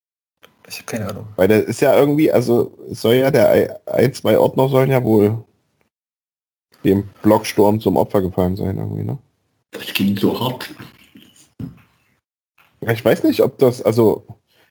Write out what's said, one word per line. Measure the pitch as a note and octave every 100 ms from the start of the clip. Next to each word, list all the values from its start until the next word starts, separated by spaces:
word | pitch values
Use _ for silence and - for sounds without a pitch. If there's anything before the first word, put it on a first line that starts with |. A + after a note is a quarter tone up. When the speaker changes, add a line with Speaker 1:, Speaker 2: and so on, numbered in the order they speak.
| _ _ _ _ _ _ _
Speaker 1:
Ich | -
hab | -
keine | A#2 G2
Ahnung. | G2 - -
Speaker 2:
Weil | F#2+
der | G#2+
ist | - -
ja | C#3+ G#2+
irgendwie, | C#3+ D3 D#3
also | A2 A#2+ A#2 - - -
soll | - A2+
ja | B2 C3+
der | B2+ G2+
ei-, | G2+ - - -
ein, | - C3
zwei | - G#2+ G#2+
Ordner | - - C3
sollen | C3 C3+
ja | C3+
wohl | A#2 A2 G#2 A2+ - _ _ _ _ _ _ _ _ _ _ _ _ _
dem | - G2 G2+ -
Blocksturm | G#2+ A2 - - G2+ G#2+
zum | G2 F2
Opfer | G#2 G#2
gefallen | F#2 F#2 F2+ F#2+
sein | F#2+ G2
irgendwie, | - -
ne? | G#2+ C3+ - _ _ _ _
Speaker 3:
Das | - -
klingt | - G2 G2+
so | G2 -
hart. | B2+ C3 - - - _ _ - - _ _ - - - _ _ _ _ _ _ _ _ _ _
Speaker 2:
Ja, | -
ich | A#2
weiß | A2 D3+
nicht, | D#4+ A2+
ob | A#2 -
das, | B2+ A#2+
also | - A2+ A2 - - - _ _ _